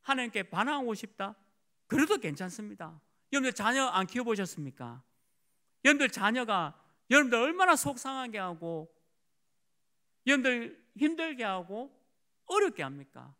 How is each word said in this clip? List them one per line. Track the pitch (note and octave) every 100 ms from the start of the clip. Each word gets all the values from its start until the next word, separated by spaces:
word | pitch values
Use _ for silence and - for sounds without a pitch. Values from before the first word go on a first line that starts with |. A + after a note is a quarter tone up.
하나님께 | - C4+ A#3+ G#3
반항하고 | F#3 E3+ A#3+ C#4+ B3 G#3
싶다? | G#3+ - G3 G#3+ _ _ _ _ _
그래도 | A#3+ D#4 G#4
괜찮습니다. | F#3 C#3+ F3+ F3+ G#3 G3+ E3 D#3+ _ _ _
여러분들 | C#4 C4
자녀 | - G#3+ C4 C4
안 | - F#3+
키워보셨습니까? | B3 A#3 G#3 F#3 - C#3 - A#2+ A#2+ _ _ _ _ _ _ _ _ C4+
여러분들 | C#4+ C4+
자녀가 | - G3+ B3 A#3 G3 D3+ - _ _ _
여러분들 | B3+ C4+ A#3
얼마나 | C4+ F4+ F#4 D#4
속상하게 | C#4+ B3 C4 C4+ B3+ G#3+
하고 | F#3 E3 E3+ E3 D#3+ _ _ _ _ _ _ _ _ _ _ _ _ _ B3
여러분들 | C#4 B3+ A#3+ A#3 - _ G3+
힘들게 | D4+ E4 E4 B3+
하고 | A3 F#3 F3 G#3 C4+ _ _ _ _ _ -
어렵게 | G4 G4+ G3
합니까? | C#3 C#3 C#3 B2+ B2+